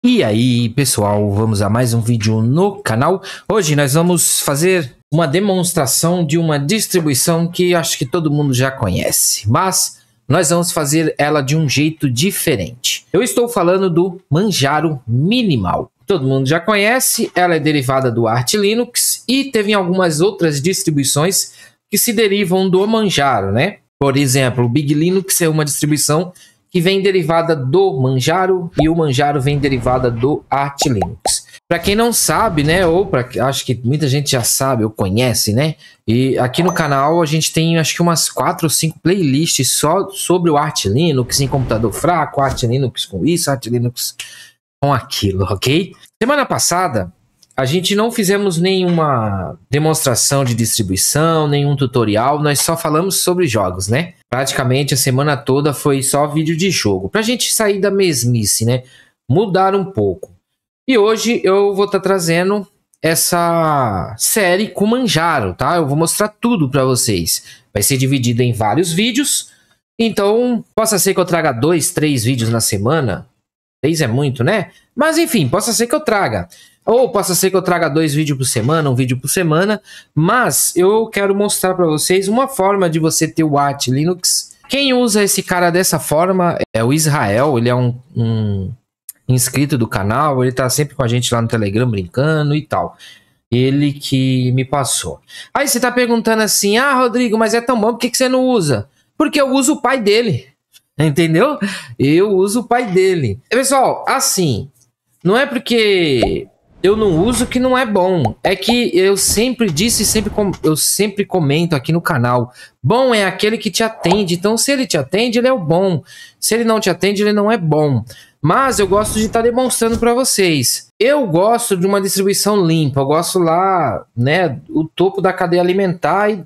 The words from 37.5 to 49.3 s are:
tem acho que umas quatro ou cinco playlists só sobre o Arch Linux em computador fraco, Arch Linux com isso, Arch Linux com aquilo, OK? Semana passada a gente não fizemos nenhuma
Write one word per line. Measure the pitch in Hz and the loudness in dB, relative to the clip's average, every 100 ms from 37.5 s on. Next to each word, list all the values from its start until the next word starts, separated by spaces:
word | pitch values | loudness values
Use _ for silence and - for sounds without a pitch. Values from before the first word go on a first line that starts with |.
tem | - 165 165 | 0 0 0
acho | 156 | -2
que | - | 0
umas | 170 165 - | 0 2 -2
quatro | - 135 180 160 | -2 -4 -2 -2
ou | |
cinco | - 160 - | -2 -4 -2
playlists | 160 196 151 135 165 - 127 | 0 0 2 0 0 0 -2
só | - 151 180 190 | 0 0 0 -2
sobre | - - 180 170 | -8 -2 2 2
o | 147 | 2
Arch | 151 - 98 | 0 -2 -2
Linux | 117 170 131 117 - | 0 2 0 -2 -2
em | 135 | -2
computador | 139 123 113 113 | -2 -2 -2 -2
fraco, | - 156 170 143 - | -2 -2 0 -2 -2
Arch | 135 - | -2 -2
Linux | 117 131 127 - - | -2 0 -2 -4 -10
com | 190 156 | -4 -2
isso, | 170 156 | 0 -2
Arch | 135 113 | -4 -2
Linux | 120 120 - - - - - - _ _ _ | -2 -2 -4 -10 -10 -20 -20 -20 _ _ _
com | 143 | -2
aquilo, | 131 - - 104 92 | -2 -4 -4 -2 -2
OK? | 92 98 - 156 196 - - _ | -4 -2 0 -2 -2 -12 -20 _
Semana | 233 294 254 | -2 0 0
passada | 143 - 175 180 113 87 _ _ _ _ | -2 0 0 -2 -2 -6 _ _ _ _
a | - 131 | -4 -2
gente | 175 175 202 | -2 0 -2
não | 226 | -2
fizemos | 226 185 202 202 165 | -2 0 0 0 0
nenhuma | 185 190 180 170 151 127 107 | 0 0 2 0 2 0 -2